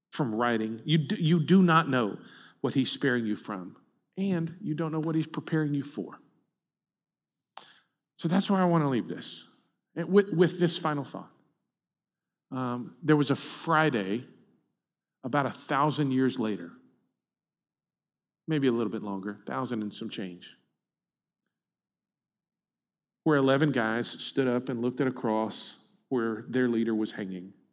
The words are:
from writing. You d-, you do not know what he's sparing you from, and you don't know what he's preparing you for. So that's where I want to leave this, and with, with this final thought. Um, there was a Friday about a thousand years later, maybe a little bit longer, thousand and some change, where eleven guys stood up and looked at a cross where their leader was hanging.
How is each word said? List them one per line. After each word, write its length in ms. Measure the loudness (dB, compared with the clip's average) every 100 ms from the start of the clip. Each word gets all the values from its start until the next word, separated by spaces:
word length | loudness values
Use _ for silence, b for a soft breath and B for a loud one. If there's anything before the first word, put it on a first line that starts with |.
| _
from 240 | -4 -2 0
writing. 460 | 0 0 -2 -6 0
You 120 | 2
d-, 240 | 2 0
you 180 | 2 4
do 220 | 6 6
not 260 | 8 6 4
know 280 | 2 0 -2 B B B B
what 120 | -2
he's 180 | 0 0
sparing 340 | 0 0 2 0
you 100 | -4
from, 420 | -6 -10 -10 -16 _ _ _ -4
and 360 | -2 0 -2 -6
you 120 | -6
don't 180 | -4 -4
know 80 | -2
what 160 | -2 -2
he's 120 | -2
preparing 460 | -6 -2 -2 0
you 100 | -2
for. 360 | -4 -8 -10 -14 _ _ _ _ _ _ _ _ _ _ _ _ _ -20 B B B _ _ -6
So 100 | -2
that's 220 | 0 2
where 120 | 2
I 40 | 4
want 180 | 4
to 60 | 2
leave 180 | 0 -2
this, 400 | -8 -12 -16 -20 _ _ _ _ -8
and 140 | 2
with, 240 | 4 4
with 260 | 4 2 4
this 180 | 0 0
final 280 | -4 -4 -6
thought. 260 | -12 -16 _ _ _ _ _ _ _ _ _ _ _ _
Um, 440 | -6 -4 -6 -8 -4
there 140 | 2 4
was 160 | 4
a 40 | 0
Friday 920 | -4 -8 0 2 4 2 0 -4 -6 -20 _ _ _ _ _ _ _ _
about 220 | -4 -2 -2
a 60 |
thousand 600 | -4 -2 2 2 2 0
years 260 | 2 2 2
later, 340 | -2 -4 -8 -18 _ _ _ _ _ _ _ _ _ _ _ _ _ _ _ _ -4
maybe 200 | 2 2
a 40 |
little 200 | 2 0
bit 120 | -4
longer, 360 | -6 -6 -8 -10 -8
thousand 360 | -6 -4 -4
and 100 | -6
some 160 | -8 -10
change, 480 | -8 -10 -12 -20 -20 _ _ _ _ _ _ _ _ _ _ _ _ _ _ _ _ _ _ _ _ _ _ _ _ _ _
where 140 | 2 4
eleven 340 | 4 4 4
guys 360 | 2 0 -2 -4
stood 400 | -10 -6 -2 0
up 220 | 0 -2
and 120 | -4
looked 180 | -2 0
at 80 | -2
a 40 |
cross 680 | -2 -2 0 -2 -6 -14 -20 _ _ _
where 340 | -2 -2 -4 -4
their 180 | 0 2
leader 280 | 2 0 0
was 160 | -2
hanging. 420 | -6 -8 -10 -12 -20 _